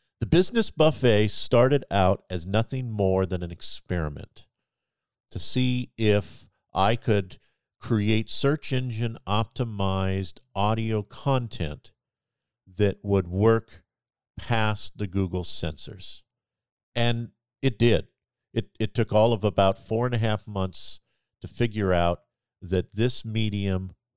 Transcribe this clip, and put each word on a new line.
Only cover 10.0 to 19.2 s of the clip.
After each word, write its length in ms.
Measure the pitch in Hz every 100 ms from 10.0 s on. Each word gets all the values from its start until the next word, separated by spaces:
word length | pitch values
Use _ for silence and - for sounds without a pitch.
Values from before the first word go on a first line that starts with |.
| 95 95 92 - _
audio 480 | 98 104 113 110 110
content 920 | 101 - 139 131 117 - 76 71 - _ _ _ _ _ _ _ _ 90
that 220 | 101 -
would 260 | 101 98 85
work 540 | 92 110 113 - - _ _ _ _ _ -
past 640 | - 113 107 107 - -
the 80 | 98
Google 380 | 98 92 90
censors. 800 | 85 - 80 73 - 80 - - _ _ _ _ _ _ _
And 360 | 120 120 117 117 _ _ _
it 160 | - -
did. 280 | 117 85 - _ _ _ _
It, 160 | 117 - -
it 160 | 110
took 180 | - 110
all 200 | 107